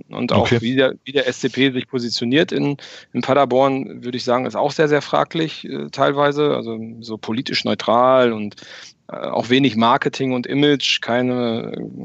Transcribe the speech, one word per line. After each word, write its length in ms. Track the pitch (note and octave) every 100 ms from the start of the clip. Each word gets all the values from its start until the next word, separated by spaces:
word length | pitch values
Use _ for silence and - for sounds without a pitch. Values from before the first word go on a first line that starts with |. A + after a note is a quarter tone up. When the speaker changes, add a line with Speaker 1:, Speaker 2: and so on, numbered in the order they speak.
| -
Speaker 1:
Und 240 | G2+ A#2+
auch 120 | -
Speaker 2:
Okay. 180 | A#2 A#2+
Speaker 1:
wie 160 | A2+ C3
der, 160 | C3 -
wie 80 | -
der 160 | C#3 B2+
S 140 | -
C 80 | C3+
P 220 | B2 C3+
sich 180 | B2+ A2
positioniert 640 | C3 A#2+ - A#2+ C#3 F3
in, 240 | C#3+ C#3+ C#3 - - -
in 80 | B2
Paderborn, 840 | B2 C3+ C3 B2+ C3+ C3+ C3 B2 A#2+
würde 120 | B2
ich 60 |
sagen, 220 | B2+ B2 B2
ist 100 | G#2+
auch 160 | C#3+
sehr, 160 | C#3+ D3+
sehr 140 | D3
fraglich, 640 | - D3 C#3+ E3 D#3+ - -
äh, 240 | C#3+ D3
teilweise. 640 | C#3 C#3 C#3+ C#3+ C#3+ D3 C3
Also 240 | A2+ A2+ A2+ A#2
so 160 | A2+ A2
politisch 480 | - A2+ - - A2+
neutral 640 | G#2+ - A#2 B2+ C3 B2
und, 240 | A2 G#2 - - - - _ -
äh, 80 | -
auch 320 | C#2 - A2+
wenig 260 | C3 C#3 G#2
Marketing 560 | C#3 C#3 D3 - C3+
und 160 | B2+ A#2+
Image, 540 | C3+ D3 C#3 - -
keine, 760 | - A#2+ B2+ B2 A#2+ A2+ A1 - A2+ -